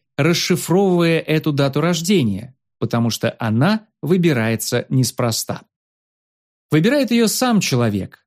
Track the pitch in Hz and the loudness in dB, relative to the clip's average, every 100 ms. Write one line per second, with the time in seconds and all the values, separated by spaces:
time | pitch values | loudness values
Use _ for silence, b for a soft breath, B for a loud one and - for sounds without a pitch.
0 | _ - 151 170 - 175 - 180 196 175 | _ -2 0 0 0 -2 0 2 2 2
1 | 165 160 - 156 156 139 139 143 165 170 | 2 0 0 -2 0 0 0 0 -2 -2
2 | 170 202 117 95 - - _ - 120 120 | 0 2 0 -2 -8 -20 _ -8 -4 0
3 | 117 - 117 - 117 113 165 214 - _ | -2 -2 -4 -4 -2 0 2 0 -4 _
4 | 143 185 170 127 110 113 - 120 - 131 | -2 2 2 2 0 -2 -2 -4 -2 0
5 | 120 - 120 110 - - - _ _ _ | 0 -2 -4 -4 -6 -10 -14 _ _ _
6 | _ _ _ _ _ _ - 156 185 294 | _ _ _ _ _ _ -2 0 2 2
7 | 254 233 220 - 254 220 - 127 117 101 | 2 2 0 0 0 0 0 0 0 -2
8 | 90 _ | -6 _